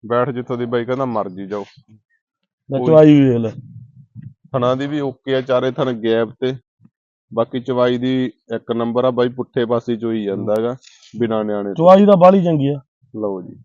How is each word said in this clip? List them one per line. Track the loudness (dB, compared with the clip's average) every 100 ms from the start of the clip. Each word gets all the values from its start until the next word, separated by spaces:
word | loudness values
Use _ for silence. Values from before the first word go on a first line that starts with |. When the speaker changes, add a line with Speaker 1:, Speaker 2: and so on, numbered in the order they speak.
| -2
Speaker 1:
ਬੈਠ | -2 -2
ਜਿੱਥੋਂ | -4 -8 -6
ਦੀ | -4
ਬਾਈ | -4 -4
ਕਹਿੰਦਾ | -4 -4
ਮਰਜ਼ੀ | -4 -6 -8 -10
ਜਾਓ। | -10 -10 _ _ -20 _ _ _ _ _ _ _
Speaker 2:
ਲੈ | -4
Speaker 1:
ਕੋਈ | 4
Speaker 2:
ਚਵਾਈ | 8 8 8
ਵੇਖ | 6 2
ਲੈ। | -2 -8 -20 -20 -20 _ -20 -20 -20 _ _
Speaker 1:
ਥਣਾ | -2 0 0
ਦੀ | -2
ਵੀ | -4
ਓਕੇ | -6 -8 -4 -4
ਆ, |
ਚਾਰੇ | 0 0 0
ਥਣ | -2 -4
ਗੈਪ | -2 0 0 -2 -4
ਤੇ। | -6 -6 _ _ _ _ _ _ _
ਬਾਕੀ | -4 -4 -4
ਚਵਾਈ | -4 0 0 0
ਦੀ | -2 -2 -4 -8 _ -10
ਇੱਕ | -6
ਨੰਬਰ | -4 -2 0 -2
ਆ, |
ਬਾਈ | 0 -2
ਪੁੱਠੇ | -2 -8 -4 -2
ਪਾਸੇ | -2 -4 -6
ਚੋਈ | -4 -4
ਜਾਂਦਾ | -4 -6 -4
ਹੈਗਾ, | -2 -2 -6 _ _ -20 -6
ਬਿਨਾਂ | -2 -2
ਨਿਆਣੇ | -2 -4 -6
ਤੋਂ। | 0
Speaker 2:
ਚਵਾਈ | 6 6 6
ਤਾਂ | 6
ਬਾਹਲੀ | 6 6
ਚੰਗੀ | 2 0 0
ਆ। | -4 _ _ _ -8
Speaker 1:
ਲਓ | -6 -6
ਜੀ। | -10 -20